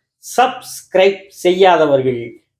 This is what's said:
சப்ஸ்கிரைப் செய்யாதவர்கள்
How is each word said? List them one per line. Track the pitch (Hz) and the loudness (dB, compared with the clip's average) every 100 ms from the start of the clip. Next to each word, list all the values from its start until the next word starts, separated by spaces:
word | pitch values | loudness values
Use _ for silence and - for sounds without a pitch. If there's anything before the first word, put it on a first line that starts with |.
| _ _ - - | _ _ -6 -2
சப்ஸ்கிரைப் | 247 - - - - 185 196 196 - - | -2 -4 -16 -20 -4 0 0 0 -14 -4
செய்யாதவர்கள் | 180 180 185 170 151 139 131 120 117 - _ | -2 2 4 4 2 0 -2 -6 -10 -18 _